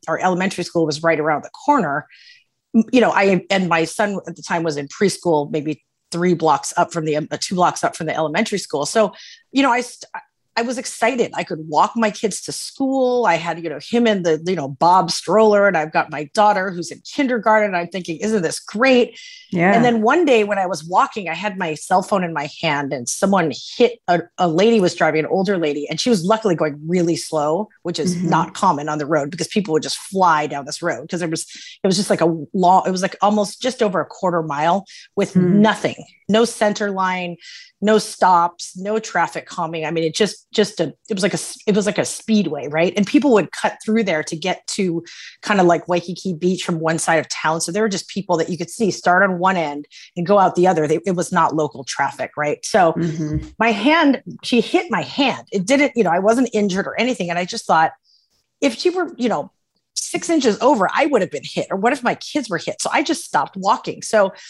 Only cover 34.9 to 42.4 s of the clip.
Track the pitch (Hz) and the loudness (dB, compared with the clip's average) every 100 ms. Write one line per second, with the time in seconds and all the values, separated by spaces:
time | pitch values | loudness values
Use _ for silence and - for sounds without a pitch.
34.9 | - - - 196 185 180 202 214 - 135 | -18 -8 -4 0 2 4 6 4 2 -4
35.9 | - - _ - 214 233 - 214 208 202 | -6 -16 _ 0 2 2 2 -2 0 -4
36.9 | 190 185 185 175 170 - - - _ 202 | -2 -2 -2 -6 -10 -16 -20 -20 _ 2
37.9 | 214 - - 180 175 170 - - 180 190 | 2 0 0 4 4 2 -4 -14 -10 -4
38.9 | 220 220 180 160 156 - - 165 165 151 | -4 -2 -2 -2 -4 -10 -8 -6 -6 -4
39.9 | 165 160 156 202 - _ - 202 - 156 | -2 -2 0 -2 -2 _ -2 0 -2 -6
40.9 | - - 196 190 165 - - - 202 202 | -6 -8 -2 -2 -2 -6 -6 0 0 0
41.9 | 180 123 - - 214 | -2 -4 -6 0 0